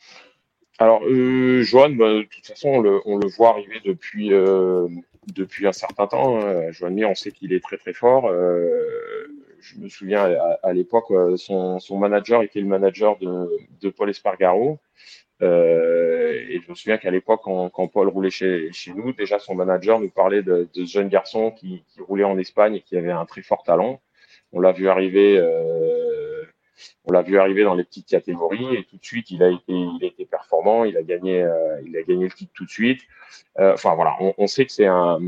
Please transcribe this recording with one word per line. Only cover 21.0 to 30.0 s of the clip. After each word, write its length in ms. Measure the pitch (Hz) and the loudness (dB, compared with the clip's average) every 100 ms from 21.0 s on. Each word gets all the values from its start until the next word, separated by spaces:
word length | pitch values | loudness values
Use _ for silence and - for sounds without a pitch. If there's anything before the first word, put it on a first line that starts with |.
| 101 | 0
garçon 440 | 95 - 113 110 | 0 -2 -4 -4
qui, 320 | 110 92 90 _ | -6 -14 -14 _
qui 140 | - | -20
roulait 240 | 90 98 101 | -6 -2 0
en 120 | 95 | 0
Espagne 380 | 90 - 107 104 | -4 0 2 0
et 60 | |
qui 160 | - 90 | -6 -6
avait 140 | 85 | -4
un 140 | 85 85 | -6 -8
très 180 | - | -14
fort 200 | - - | -6 -6
talent. 380 | - 85 110 135 _ _ _ _ _ | 0 0 0 -4 _ _ _ _ _
On 80 | 87 | 2
l'a 140 | 92 | 2
vu 160 | 90 95 | 4 2
arriver, 480 | 92 95 95 101 98 | 2 2 4 6 6
euh, 1080 | 85 165 160 165 - - 480 466 453 466 466 _ _ _ - _ 82 | 4 0 -2 -2 -2 -2 -4 -6 -8 -12 -16 _ _ _ -20 _ 0
on 60 | |
l'a 100 | 90 | 0
vu 160 | 87 98 | 2 2
arriver 260 | 95 98 | 2 2
dans 120 | 104 90 | 2 0
les 80 | |
petites 240 | 87 101 - | -4 -12 -4
catégories 680 | 90 95 85 82 107 127 120 | -4 -2 -6 -4 -4 -6 -6
et 80 | |
tout 140 | 92 98 | -8 -20
de 80 | - | -12
suite, 260 | 117 - | -12 -10
il 120 | 87 | 0
a 60 | 90 | 2
été, 220 | 90 - | 2 -4
il 280 | 90 87 85 | -4 -4 -6